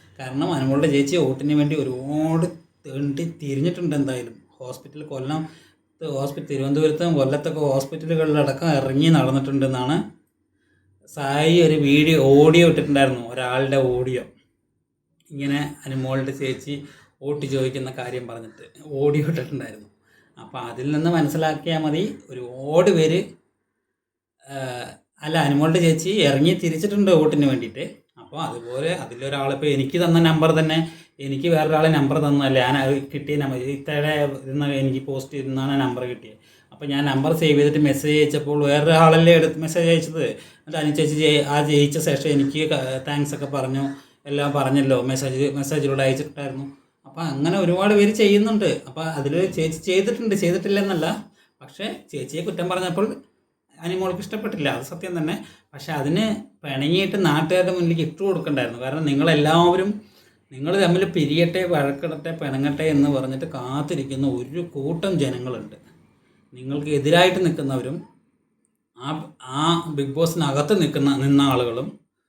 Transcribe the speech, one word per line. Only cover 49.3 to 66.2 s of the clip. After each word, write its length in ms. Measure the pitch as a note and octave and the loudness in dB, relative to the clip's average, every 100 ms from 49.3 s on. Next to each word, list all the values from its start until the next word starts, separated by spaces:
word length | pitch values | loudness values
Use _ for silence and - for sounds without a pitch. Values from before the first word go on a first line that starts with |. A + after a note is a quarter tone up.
| E3 F#3 | -2 -2
ചേച്ചി 260 | E3 D#3+ D#3 | -2 -4 -4
ചെയ്തിട്ടുണ്ട്, 560 | G3 F#3+ G3+ - A3+ | -2 0 0 -2 -2
ചെയ്തിട്ടില്ലെന്നല്ല, 920 | F#3+ E3+ F3+ G3+ G3+ G3 E3+ - - - _ _ _ | 0 0 0 0 0 0 -2 -2 -4 -10 _ _ _
പക്ഷേ 360 | - - G#3+ - - | -20 -12 -12 -12 -12
ചേച്ചിയെ 300 | C#3+ A#2+ D#3 | -12 -10 -8
കുറ്റം 260 | F#3 F3 F3+ | -6 -4 -4
പറഞ്ഞപ്പോൾ 540 | F#3 F3+ E3+ G#3+ - _ _ _ _ _ - | -2 -2 -2 -2 -4 _ _ _ _ _ -12
അനുമോൾക്ക് 380 | E3+ F#3 F#3 F3 | -6 -4 -4 -6
ഇഷ്ടപ്പെട്ടില്ല, 500 | - G#3+ - - C#3 | -8 -8 -6 -4 -4
അത് 160 | A#2+ | -4
സത്യം 340 | C3+ E3+ F#3 F3 | -10 -12 -8 -6
തന്നെ. 260 | D#3 G#3+ - - _ | -4 -6 -10 -20 _
പക്ഷെ 180 | C#3 - | -16 -8
അതിന് 440 | D3 C#3 F#3+ A3 - - _ C#3+ | -6 -2 0 -2 -4 -10 _ -8
പിണങ്ങിയിട്ട് 600 | C3+ D3 F#3 F#3+ G3 E3+ | -4 0 0 0 0 0
നാട്ടുകാരുടെ 460 | D3+ E3 F#3 F3+ | 0 2 2 2
മുന്നിലേക്ക് 300 | F3+ E3+ E3 | 0 0 0
ഇട്ടു 200 | D3+ - | -2 -4
കൊടുക്കണ്ടായിരുന്നു. 580 | G3 E3+ D#3+ C3+ A#2 A#2+ | -4 -2 -2 -4 -4 -6
കാരണം 240 | C3 D3+ | -8 -4
നിങ്ങളെല്ലാവരും, 960 | D3 C#3 E3 D3+ D3+ E3+ F3 F#3 G3+ G3+ - _ _ _ _ | -2 2 2 2 4 4 4 4 0 -4 -12 _ _ _ _
നിങ്ങൾ 240 | C3 D3+ G3 | -10 -2 2
തമ്മിൽ 280 | F3 F3+ | 2 2
പിരിയട്ടെ, 640 | G3 E3+ C#3 D#3+ E3+ F#3 F3 | 0 0 0 2 0 0 0
വഴക്കിടട്ടെ, 720 | D#3 C#3 C#3 D#3+ D3 E3 D#3+ | 0 0 -4 -8 -8 -10 -8
പിണങ്ങട്ടെ 460 | C#3+ C3+ C#3+ C#3+ | -6 -2 -2 0
എന്ന് 280 | D#3 C#3+ C#3+ | 2 4 2
പറഞ്ഞിട്ട് 340 | C3+ C3 C3 | 0 -2 -6
കാത്തിരിക്കുന്ന 840 | D#3+ C3+ B2 C#3+ D3+ D3+ C3+ C3+ C#3 | -8 -10 -8 -6 -4 -6 -6 -2 -2
ഒരു 320 | A#2+ B2 E3+ | -2 -8 -10
കൂട്ടം 580 | E3+ C#3 C#3+ E3 G3 E3 | -10 -8 -6 -4 -2 -2
ജനങ്ങളുണ്ട്. 580 | C3 B2 B2+ A2+ G#2 - _ _ _ _ | -2 -4 -8 -10 -12 -20 _ _ _ _